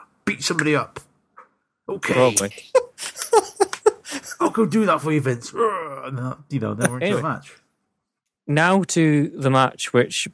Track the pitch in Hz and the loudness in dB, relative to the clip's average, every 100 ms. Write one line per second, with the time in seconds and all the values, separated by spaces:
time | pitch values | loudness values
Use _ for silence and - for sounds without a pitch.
0 | - _ - 196 - 170 151 147 110 - | -20 _ -8 -4 -4 -2 0 0 -2 -10
1 | - _ _ - - _ _ _ - 202 | -20 _ _ -20 -20 _ _ _ -10 -6
2 | - 123 127 113 101 - - 523 - - | -2 2 4 2 -2 -6 0 0 0 -8
3 | - - - 440 - - 392 - - - | -12 -10 0 2 2 0 -2 0 0 0
4 | - 277 - - 339 - 214 220 202 156 | -4 -12 -12 -4 -2 0 0 2 2 2
5 | 143 151 135 120 - 196 226 190 160 135 | 2 0 0 -2 -4 -2 -2 -2 -8 -10
6 | 131 131 127 - 147 139 107 107 117 123 | -10 -6 -6 -8 -6 -4 -4 -4 -4 -4
7 | 170 202 156 117 - - _ _ _ _ | -2 -2 -4 -8 -12 -20 _ _ _ _
8 | _ _ _ _ - 147 170 196 175 175 | _ _ _ _ -4 2 4 4 2 2
9 | 160 147 147 - 135 131 131 - - 123 | 4 4 0 -2 2 4 4 0 0 2
10 | 123 - - | 2 0 -4